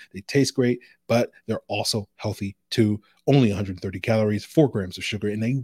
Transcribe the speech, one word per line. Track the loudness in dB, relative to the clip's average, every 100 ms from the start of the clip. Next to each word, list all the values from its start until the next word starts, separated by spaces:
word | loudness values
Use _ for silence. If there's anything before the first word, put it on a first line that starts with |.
| -16
They | -14
taste | -2 2 2
great, | 2 0 0 -6 _ -2
but | 0 0 _ -6
they're | -6 -4
also | -6 -2 -4 -6 -8
healthy | -8 -6 -8 -10 -4
too. | 2 2 2 _ _ 2
Only | 4 4
a | 2
hundred | -6 -6
thirty | -8 -6
calories, | 0 2 2 0
four | -2 2 2
grams | 2 -6 -8
of |
sugar, | -8 -6 -4
and | -4
a | -2 -2